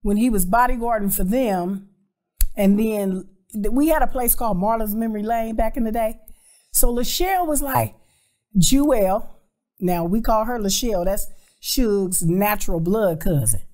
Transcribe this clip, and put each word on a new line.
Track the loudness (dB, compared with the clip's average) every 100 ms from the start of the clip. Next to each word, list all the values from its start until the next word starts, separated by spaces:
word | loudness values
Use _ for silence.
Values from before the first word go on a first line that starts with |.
when | 0 0
he | 2
was | 2 2
bodyguarding | 2 2 0 -2 -2 -2
for | -2
them. | 0 0 0 -2 -2 -6 -10 _ _ _ _ _ 0 2
And | 2 4
then | 0 -2 -4 -6 -10 _ _
th-, | -4 0
we | 2 2
had | 2
a | 2
place | 0 0 0
called | 0 0
Marla's | 0 -2 -2
Memory | -4 -4 -4
Lane | -4 -4 -4 -2
back | -2 0
in | -2
the |
day. | -2 -4 -6 -16 -20 _ _ _
So | 2 2
Lachelle | 2 -2 -2 0 0 0
was | -2
like, | 0 -2 -2 -8 _ _ _ _ _ 2
Jewel, | 4 4 4 2 2 0 -4 -14 _ _ _ _
now | -2 -2
we | 0 0
call | 2 0 0
her | -4
Lachelle, | -2 -2 -2 0 -2
that's | -2 -6 -10 _ _
Suge's | -4 0 2 2 0 0
natural | 0 2 0 0 0 0
blood | 0 2 0 0
cousin. | 0 2 2 0 -2